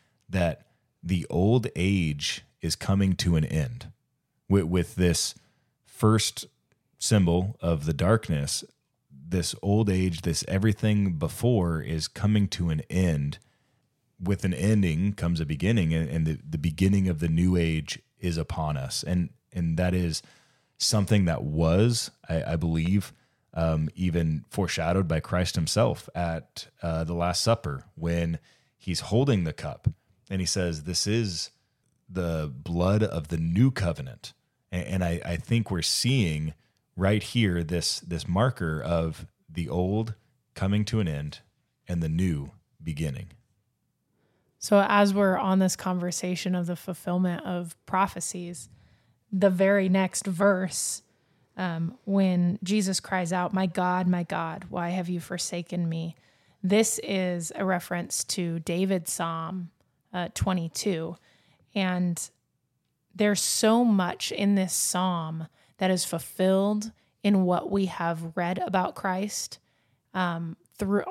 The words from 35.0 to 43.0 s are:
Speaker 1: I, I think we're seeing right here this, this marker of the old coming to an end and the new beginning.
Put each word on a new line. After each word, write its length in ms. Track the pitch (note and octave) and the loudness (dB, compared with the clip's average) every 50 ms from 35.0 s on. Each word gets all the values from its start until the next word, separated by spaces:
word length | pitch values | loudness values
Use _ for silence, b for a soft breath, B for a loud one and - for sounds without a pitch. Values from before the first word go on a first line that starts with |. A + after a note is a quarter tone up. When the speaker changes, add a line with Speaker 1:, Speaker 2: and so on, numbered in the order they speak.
| F2+ | 0
Speaker 1:
I, 160 | E2+ E2+ E2+ - | 0 -2 -2 -4
I 100 | - E2+ | -4 -6
think 340 | E2 - - A#2 A#2 G#2+ - | -4 -2 0 0 0 0 0
we're 120 | G2 E2+ | -2 -2
seeing 720 | D#2+ - - - - A#2+ C3+ C3+ G#2 E2 D#2 D2+ D#2 D#2 - _ _ _ _ _ _ _ - | -2 -2 -2 0 0 2 2 2 2 0 0 -2 -4 -6 -8 _ _ _ _ _ _ _ -4
right 260 | - F#2 G2 G#2+ G#2 | 0 2 2 2 0
here 420 | - - - A#2+ A2 F#2+ F2 E2+ E2 | -2 -2 0 2 2 2 2 0 -2
this, 360 | D2+ F2 E2+ D#2+ - - - | -2 -2 -2 -2 -2 -4 -6
this 280 | - F2 F2 D#2+ - | -6 -6 -6 -6 -4
marker 540 | - F2 G2 A#2+ C3 B2 - F#2 D#2+ D#2 D#2 | -2 0 2 2 2 0 -2 -4 -4 -4 -4
of 440 | - D#2 E2+ E2 E2 E2 D2+ - - - _ _ _ - | -2 0 0 0 0 -2 -6 -8 -14 -18 _ _ _ -12
the 180 | D#2 F2 E2 C2 | -8 -6 -6 -4
old 440 | C2+ F2+ F2+ F#2 G2+ A2 A2+ A2+ G#2+ _ _ _ _ _ _ _ - | -2 -2 -2 0 -2 -2 -4 -6 -8 _ _ _ _ _ _ _ -8
coming 300 | - G2 F#2+ G2+ G#2 G2+ | -4 -2 0 0 0 0
to 140 | - - A2 | 0 -2 -2
an 80 | G2+ | -2
end 320 | E2 D2 C#2+ D2 D2+ - - _ _ _ _ _ _ _ _ _ | -2 -4 -4 -6 -8 -12 -14 _ _ _ _ _ _ _ _ _
and 140 | - F2 E2+ | -6 -4 -2
the 80 | E2 D#2 | -2 0
new 420 | D#2 E2 F#2+ F#2 D#2+ C#2+ C#2 C#2 - - _ _ _ - | 0 0 0 0 0 -2 -4 -10 -14 -20 _ _ _ -12
beginning. 460 | D#2+ D#2+ D2+ C#2+ | -10 -8 -6 -4